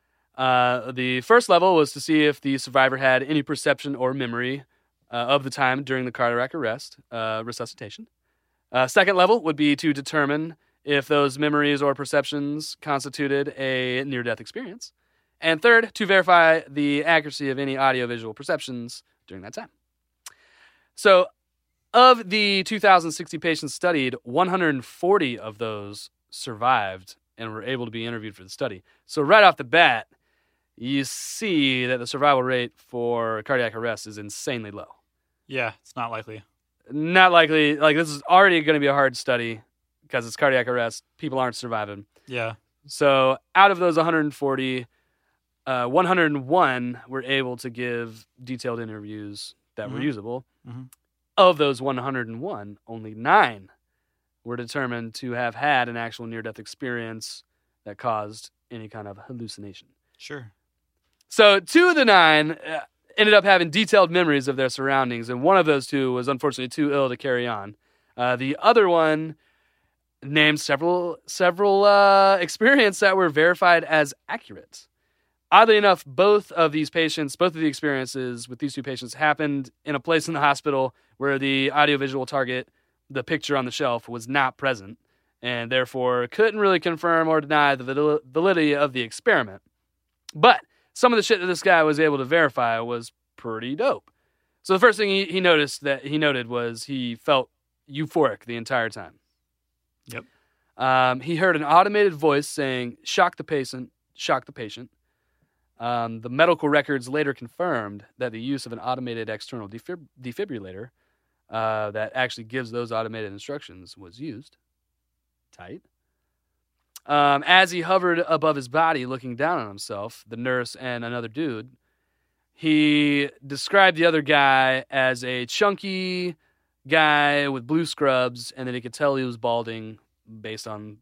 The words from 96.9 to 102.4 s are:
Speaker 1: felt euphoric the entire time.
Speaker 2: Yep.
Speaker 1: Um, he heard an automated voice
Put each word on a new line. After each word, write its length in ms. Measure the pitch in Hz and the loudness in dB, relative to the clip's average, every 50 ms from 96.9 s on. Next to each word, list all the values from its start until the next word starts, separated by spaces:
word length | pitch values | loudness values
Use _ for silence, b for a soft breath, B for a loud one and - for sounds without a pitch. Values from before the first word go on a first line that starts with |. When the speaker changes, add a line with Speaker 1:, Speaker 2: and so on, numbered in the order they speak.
| 139 131 123 120 117 | -8 -6 -6 -6 -8
Speaker 1:
felt 340 | 113 _ 156 147 131 123 - _ _ _ _ _ _ _ - | -6 _ 0 0 0 0 -2 _ _ _ _ _ _ _ -14
euphoric 540 | 135 147 160 151 - 170 147 120 104 - - | -8 -8 -8 -4 0 2 2 2 0 -4 -10
the 120 | 120 120 | -12 -10
entire 320 | 117 113 - 135 120 113 113 | -10 -6 -4 -2 -2 -2 -4
time. 260 | - 110 90 76 - _ _ _ _ _ _ _ _ _ _ _ _ _ _ _ _ _ _ | -6 -10 -16 -18 -20 _ _ _ _ _ _ _ _ _ _ _ _ _ _ _ _ _ _
Speaker 2:
Yep. 180 | 120 117 - - _ _ _ _ _ _ _ _ _ _ - | -18 -16 -16 -16 _ _ _ _ _ _ _ _ _ _ -4
Speaker 1:
Um, 420 | 127 131 131 131 127 127 127 131 | 0 2 2 4 4 2 0 -2
he 160 | 127 160 170 | -4 -6 -4
heard 200 | 156 185 185 170 | 0 0 2 0
an 60 | 151 151 | 0 0
automated 500 | 143 156 175 190 202 208 208 208 196 165 | 4 6 6 6 4 2 2 2 2 0
voice 340 | 143 156 156 143 143 | 0 0 2 2 2